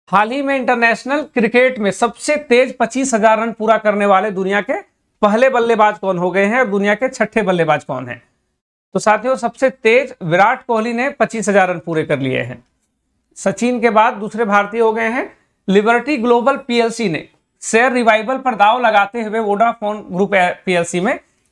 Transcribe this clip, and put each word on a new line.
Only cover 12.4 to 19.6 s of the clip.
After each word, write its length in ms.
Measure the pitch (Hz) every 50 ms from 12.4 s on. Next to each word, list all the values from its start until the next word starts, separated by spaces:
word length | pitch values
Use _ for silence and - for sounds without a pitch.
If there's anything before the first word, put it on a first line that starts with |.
हैं। 220 | 120 120 - - _ _ _ _ _ _ _ _ _ _ _ _ _ _ _
सचिन 440 | - - 196 - - 226 247 247 233
के 100 | 226 233
बाद 240 | 208 220 220 247 220
दूसरे 300 | 196 214 214 - 220 240
भारतीय 360 | 202 202 202 202 - 214 233
हो 120 | 226 220
गए 160 | 220 226 226 220
हैं। 280 | 233 277 359 - - _ _ _ _ _ - -
लिबर्टी 480 | 190 208 208 233 233 240 233 285 302
ग्लोबल 400 | 240 214 240 240 240 233 269 277
पीएलसी 520 | 269 - - 240 233 226 226 220 - 226 185
ने 200 | 156 135 - - _ _ _ _ _ -
शेयर 300 | - - 214 226 247 262
रिवाइवल 460 | 247 254 233 226 214 220 208 226 262 262
पर 160 | 262 254 226
दाव 260 | 196 202 214 233 254
लगाते 420 | 240 220 208 202 202 202 - 240
हुए 160 | 220 214 208 226
वोडाफोन 680 | 220 202 202 202